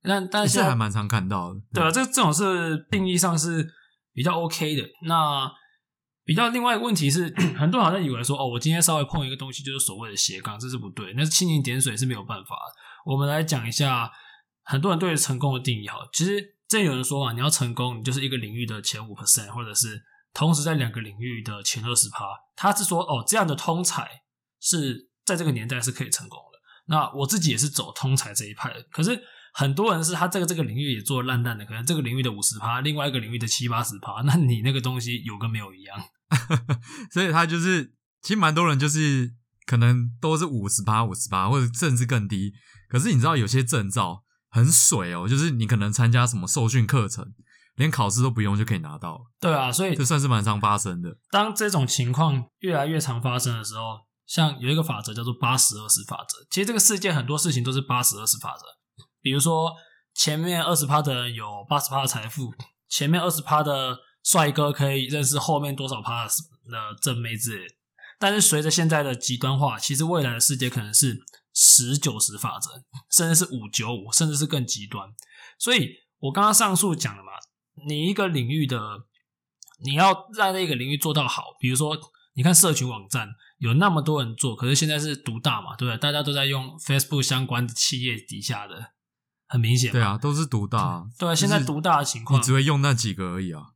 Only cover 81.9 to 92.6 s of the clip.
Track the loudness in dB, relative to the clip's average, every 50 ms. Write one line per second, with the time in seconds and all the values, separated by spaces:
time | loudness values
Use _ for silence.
81.9 | -4 -6 -8 -18 _ _ _ _ _ 2 4 6 8 8 8 6 4 2 0 -4
82.9 | -4 -8 -10 -6 -6 -6 -6 -6 -12 _ _ _ _ _ 0 2 4 6 6 6
83.9 | 4 2 2 2 0 0 -2 -4 -4 -2 -2 -2 -2 -2 0 0 2 2 2 0
84.9 | 0 -2 -4 -4 -6 -6 _ -8 -8 -2 -2 -2 -2 -2 -4 -8 -8 -6 -4 -4
85.9 | -2 -2 -2 0 0 0 -2 -2 -2 0 0 0 0 -2 -4 -8 -12 -12 -2 0
86.9 | 2 2 2 2 0 0 2 2 0 0 0 -2 -2 -2 -2 -2 -2 -2 -2 -2
87.9 | -2 -2 -4 -4 -6 -6 -10 -12 -12 -8 -6 -6 -6 -6 -8 -12 -14 -16 -16 -18
88.9 | _ _ _ _ _ _ _ _ _ _ _ _ 0 2 4 4 4 4 2 2
89.9 | 2 2 2 2 2 0 0 0 0 0 -2 0 0 -2 -2 0 0 0 0 0
90.9 | -2 -6 -8 -14 -6 -4 -2 0 2 2 4 4 4 2 2 0 -2 0 2 4
91.9 | 4 4 2 -2 -4 -6 0 2 2 4 4 4 2 4